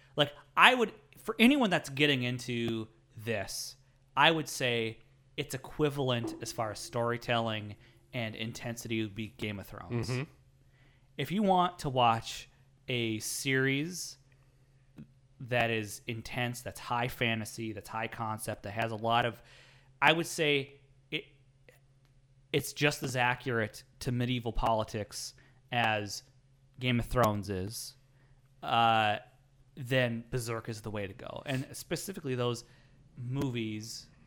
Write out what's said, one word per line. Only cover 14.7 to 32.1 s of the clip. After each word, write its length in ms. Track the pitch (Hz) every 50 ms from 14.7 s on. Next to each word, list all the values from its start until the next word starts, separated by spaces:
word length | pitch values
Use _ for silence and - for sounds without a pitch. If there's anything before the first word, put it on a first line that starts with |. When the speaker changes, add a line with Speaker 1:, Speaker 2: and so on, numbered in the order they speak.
| - _ _ _ _ - - - - _ - _ _ -
Speaker 1:
that 300 | 139 113 123 120 117 113
is 300 | 113 110 107 101 95 - -
intense, 560 | - 117 110 107 - - - 123 120 123 120 -
that's 180 | - - -
high 280 | - - 123 120 120 127
fantasy, 640 | - - 127 117 113 110 110 - - - 117 110 107
that's 160 | 101 - -
high 200 | - 110 113 113
concept, 540 | - - 117 110 110 110 - - 107 - -
that 80 | 104 95
has 180 | 107 113 113 113
a 40 |
lot 280 | 107 110 117 117 120 120
of, 140 | 120 110 - - - - - - - - - - - - _ 139
I 100 | 147 160
would 140 | 165 165
say 460 | - - - 160 147 147 139 135 - - - - - - - _ _
it, 140 | - 151 - - - - _ - _ _ _ - - _ _ _ _ _ - - _ _ _ _ _ - - _ -
it's 200 | 147 131 - -
just 300 | - 143 147 147 - -
as 120 | 139 123
accurate 720 | 131 123 123 127 - - 131 123 113 110 107 - - - - - -
to 100 | - -
medieval 420 | 123 123 123 120 127 123 113 117 107
politics 840 | - - 117 113 110 110 - - 113 101 - - - - - - - - - - - - -
as 520 | - 120 117 113 110 107 107 101 98 - - - - _ _ _ _ _ _ _ _ -
Game 180 | 123 127 123 120
of 80 | 113
Thrones 440 | - - 127 117 107 104 104 98 101
is, 440 | 101 92 92 104 113 - - - - - - _ _ _ - - - - _ _ _ _ -
uh, 560 | - - 117 117 113 113 110 110 107 104 110 - - - - - _ _ - - _ _
then 480 | - 139 117 135 131 127 120 117 113 120 -
Berserk 380 | - 127 117 117 117 113 110 -
is 120 | 113 107
the 100 | - 110
way 160 | 101 107 101
to 80 | 95 -
go. 280 | - - - - - -
And 200 | - 139 131 135 - 131
specifically 640 | - - - 175 165 - -